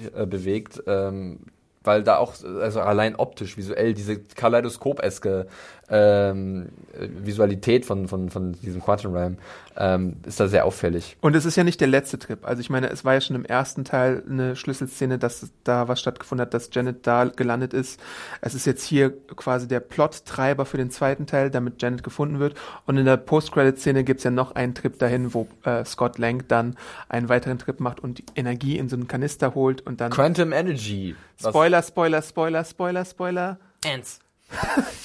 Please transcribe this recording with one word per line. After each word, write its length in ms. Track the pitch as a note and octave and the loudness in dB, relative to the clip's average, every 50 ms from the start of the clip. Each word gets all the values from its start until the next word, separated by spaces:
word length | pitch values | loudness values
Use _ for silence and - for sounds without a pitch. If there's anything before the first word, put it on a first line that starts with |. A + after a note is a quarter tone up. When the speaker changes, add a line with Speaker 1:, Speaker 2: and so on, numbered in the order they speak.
| A2 G#2 - | -14 -12 -6
Speaker 1:
äh, 100 | - G#2+ | -6 -4
bewegt, 560 | F2+ G2+ F#2+ F2+ F#2+ G2+ A2 G#2+ - - - - | -4 -4 -4 -2 -2 -2 -2 -4 -8 -16 -10 -4
ähm, 540 | F#2+ G2+ G2 G2 G2 F#2+ F#2+ F#2+ F2+ E2 - - - _ _ _ _ _ _ - | -2 0 0 0 -2 -4 -6 -8 -10 -12 -14 -18 -20 _ _ _ _ _ _ 2
weil 200 | G#2 G#2 G#2+ G#2 | 4 4 4 6
da 140 | A2 G2 | 6 6
auch, 160 | D2+ A#2 - - - - | 4 4 0 -2 -14 -12
also 380 | - - D#2+ G2 A2 G#2+ G#2+ | -10 -4 -2 -2 -2 0 0
allein 340 | F#2 G#2 G#2 G#2 A2 A2 A2 | 2 2 4 4 2 2 2
optisch, 400 | - - G#2 - - G#2 F2+ - | 0 -2 -2 -4 -12 -12 -12 -10
visuell, 360 | G#2+ F#2+ G2 - - A2 A#2 G2 | -10 -8 -6 0 2 2 2 2
diese 260 | G#2 G2+ G#2 G#2+ G2+ | 0 -2 -6 -6 -6
kaleidoskopeske, 1300 | - - - - B2 A2+ A#2 A#2+ A#2+ A#2 A#2 - - C#3 C#3 C#3 - F#2+ G2 - - G2+ F#2+ F#2+ F#2 F#2+ - - - - - - _ - G#2+ | -8 -14 -8 0 2 4 4 4 2 0 -6 -4 -4 -4 -4 -2 -2 -4 -4 -2 -2 -2 -2 -2 -4 -6 -12 -20 -20 -20 -20 -16 _ 0 4
ähm, 760 | G#2+ G#2 G#2 G2+ G2+ G2+ G2 G2 G2 F#2+ F#2+ F#2+ F#2 F2+ - - - - - - | 6 6 8 6 6 4 2 0 -2 -4 -4 -6 -6 -8 -10 -14 -18 -20 -18 -12
äh, 100 | - - G2+ - F2+ G2+ | -10 -10 -10 -8 -8 -6
Visualität 600 | G#2 G2+ G#2+ G#2+ G2+ G2+ G2 - A#2+ A#2 B2 - | -4 2 4 4 4 2 0 2 4 4 4 2
von, 220 | - G2+ G2 F#2+ | 0 -4 -4 -4
von, 220 | F#2 G2 F#2 F#2 F2 | -4 -4 -4 -4 -4
von 240 | - G2 F#2 F2+ F2 | -4 -4 -4 -4 -6
diesem 280 | F2 - F#2 F2+ F#2 | -8 -8 -8 -8 -4
Quantum 320 | - - G2+ G2+ G#2+ G2 F2 | 0 0 0 0 0 -4 -2
Realm, 240 | F2 F2+ F2+ F#2 - - - - - - - - | -2 -2 -2 -4 -8 -12 -18 -20 -20 -20 -14 -6
ähm, 420 | - G2+ F#2+ F#2 F#2 F#2 F2+ - - - | 0 2 2 2 2 0 -2 -4 -8 -12
ist 140 | - - - | -8 0 0
da 80 | G#2 | 2
sehr 160 | F#2+ G2+ F2+ - | 4 4 4 4
auffällig. 540 | F#2+ - - - F2 E2+ E2+ - - - - | 4 0 0 -2 0 0 -2 -6 -8 -8 0
Speaker 2:
Und 160 | - D3+ D3 | 2 4 4
es 80 | D#3+ C#3 | 4 2
ist 140 | E3+ - | 2 2
ja 80 | F#3 F3 | 4 4
nicht 160 | F3 E3 - | 4 4 4
der 80 | D#3+ C3+ | 4 4
letzte 280 | C3+ C#3 C3+ - - | 4 4 2 0 -10
Trip. 280 | - - - A2 - - | -10 -8 -10 -10 -8 -4
Also 140 | - B2 A#2+ | -4 -4 -4
ich 80 | A#2+ - | -4 -2
meine, 200 | C3 B2+ C3 - | -2 -2 -2 -2
es 140 | - B2+ - | -4 -2 2
war 120 | C3 C3 | 2 2
ja 40 | C3+ | 2
schon 140 | C3+ - B2+ | 2 0 -4
im 80 | B2 A#2+ | -4 -4
ersten 400 | - A#2+ B2+ C3+ C3+ - C#3+ C3 | 0 0 0 0 -2 -6 -8 -6
Teil 400 | - - C3 B2+ C3 B2+ C3 - - | -2 0 2 2 2 2 0 -4 -4
eine 260 | C3+ C3 B2+ B2+ B2 | -2 -2 -2 -2 -4
Schlüsselszene, 640 | - - C#3+ C3 - C3 B2+ - - C#3 B2+ B2+ B2 | -4 -6 -6 -6 -4 -6 -8 -4 -2 -2 0 0 0
dass 320 | B2 A#2 - - - - _ _ - | -2 -2 -4 -6 -14 -16 _ _ -2
da 240 | B2+ B2 B2 A#2+ A#2+ | 0 2 2 2 0
was 100 | B2 - | -2 -2
stattgefunden 460 | - B2+ - - - - C3 B2 B2 | -2 -4 -6 -6 -8 -6 -4 -4 -2
hat, 80 | B2 - | -2 -2
dass 160 | A#2 A#2 - | -4 -4 -4
Janet 340 | - B2 B2 B2+ B2 B2+ - | -4 -2 -2 -2 -4 -2 0
da 180 | A#2+ A#2+ B2 B2 | 2 4 4 4
gelandet 480 | B2 - - B2+ A#2+ A#2 B2 B2+ B2+ - | 2 2 0 0 0 0 -2 -2 -2 -2
ist. 260 | C3 C3 - - - - - - - - - - - | -2 -2 -4 -8 -16 -16 -16 -16 -14 -14 -14 -12 -8
Es 140 | - A#2 B2+ | -6 -6 -4
ist 100 | C3 - | -2 0
jetzt 180 | C#3 B2+ - - | 0 0 0 -2
hier 260 | - D#3 C#3 C3+ C3 C3 - - - - | 0 4 4 4 4 2 -4 -18 -18 -14
quasi 320 | - - C3+ B2+ B2 B2 | -8 -2 0 0 0 0
der 140 | B2 C3 A#2+ | -2 -2 -4
Plottreiber 840 | B2 - - - D3+ D#3 - - - - - - C3 C#3 C#3+ C3+ C3+ | -4 -4 0 2 2 2 0 -6 -16 -10 -4 0 2 2 2 0 -2
für 120 | - - | -2 -2
den 140 | C3+ B2+ B2+ | -4 -2 -2
zweiten 340 | - - C#3+ C3+ C#3 - D3 | -2 0 0 0 0 -2 -4
Teil, 240 | - - C#3 C3+ C#3 | -2 0 0 0 2
damit 320 | C3 B2 B2 A#2+ - - | 0 -2 -2 -2 -4 -2
Janet 220 | B2 A#2+ B2 A#2+ - | -2 -2 -2 -2 -6
gefunden 360 | B2 - - D3 D3+ D3 C#3 | -8 -4 -2 -2 -2 0 0
wird. 160 | C#3 D3 D3 - - - - - - | 0 0 -2 -4 -16 -16 -16 -10 -2
Und 100 | - C3+ | 2 2
in 80 | C3+ C3 | 4 6
der 120 | C3 C3 | 6 6
Post-Credit-Szene 880 | B2+ - - D#3 D#3 D3+ - - D3+ C3+ C3+ C3+ - - C#3 C3+ C3+ C3 | 6 4 2 2 2 2 2 2 4 4 4 4 2 0 2 2 2 4
gibt's 180 | C3 C3 C3 - | 2 0 2 2
ja 80 | B2+ | 0
noch 240 | B2 B2+ C3 B2+ - | 2 2 0 -2 -2
einen 180 | - B2 B2 B2 | -2 -2 -2 -2
Trip 220 | - - C3 - | -2 -4 -4 0
dahin, 360 | - C3 A#2+ B2 B2+ B2+ A#2+ A#2+ | 0 0 2 2 0 -2 -2 -2
wo, 140 | A#2 A2 - - _ - | -4 -4 -6 -10 _ -4
äh, 180 | B2+ A#2+ A#2 - | -2 -2 -2 -4
Scott 340 | - - - B2 B2 - | -6 -2 -2 -2 -2 0
Lang 300 | - A#2 A#2 A#2+ B2+ B2+ | 0 -2 0 -2 -2 0
dann 300 | - A#2+ A#2 A#2 A#2+ B2+ - - - - - - - | 2 2 2 2 0 -6 -10 -14 -18 -18 -16 -10 -6
einen 180 | - A#2+ A#2+ | -4 -2 2
weiteren 300 | A#2 B2 B2 - C3+ B2+ | 2 2 2 2 0 -6
Trip 240 | A#2+ - - C3 - | -4 -4 -6 -4 -4
macht 180 | C3 B2 B2+ - | -4 -4 -6 -6
und 200 | - B2 B2 - | -10 -10 -10 -10
die 60 | - - - | -14 -10 -6
Energie 420 | - B2 B2 B2 A#2+ C3+ C3+ D3 | -4 -4 -4 -4 -2 -2 -2 -2
in 100 | - C3 | -2 -4
so 80 | A#2+ B2+ | -4 -4
einen 140 | B2 B2 A#2 | -6 -6 -4
Kanister 460 | - B2+ C#3 D3 - - C#3+ B2+ - | -4 -4 -4 -4 -2 0 -2 0 2
holt 260 | C#3 C3 C3 C3 C3 | 2 2 2 0 0
und 180 | - - B2 - | -6 -10 -6 -4
dann 120 | A#2+ A#2 | -4 -2
Speaker 1:
Quantum 420 | A#2 - C3+ D#3+ E3+ F3+ E3+ D#3+ D3+ | 2 4 4 4 4 2 2 2 2
Energy. 600 | D3+ F3 F#3 D3+ B2 G#2+ G#2 G#2 G2 F#2+ F2 D#2 - - - _ - | 0 0 0 -2 -4 -4 -6 -6 -4 -6 -6 -8 -10 -18 -20 _ -6
Was 80 | - A2 | -4 2
Speaker 2:
Spoiler, 320 | G#2+ D#3 D#3+ F3 F3+ E3+ E3 | 4 6 6 8 6 4 2
Spoiler, 380 | - - F#3 E3+ D#3+ D#3+ D#3 | 2 0 2 2 4 2 0
Spoiler, 420 | D#3 - - E3+ D#3+ E3 D#3+ D#3+ E3 | -2 -2 -2 -2 0 0 0 -2 -2
Spoiler, 400 | - - - F3+ F3+ F3+ F3+ F3+ | -4 -6 -4 -4 -2 -2 -4 -4
Spoiler. 560 | F#3 - - F3+ F3+ F3+ F3+ F3+ F#3+ F#3+ F#3 _ _ _ - - | -6 -8 -6 -4 -4 -2 -2 -2 -4 -6 -10 _ _ _ -6 -6
Speaker 1:
Ants. 340 | D#3 C3+ B2+ - - - - _ _ _ _ _ - | -4 -4 -6 -8 -14 -18 -18 _ _ _ _ _ -12
Speaker 2:
<laughs> 80 | - - - - - C#4+ - - - - - | -8 -6 -4 -2 0 -2 -2 -2 -6 -10 -4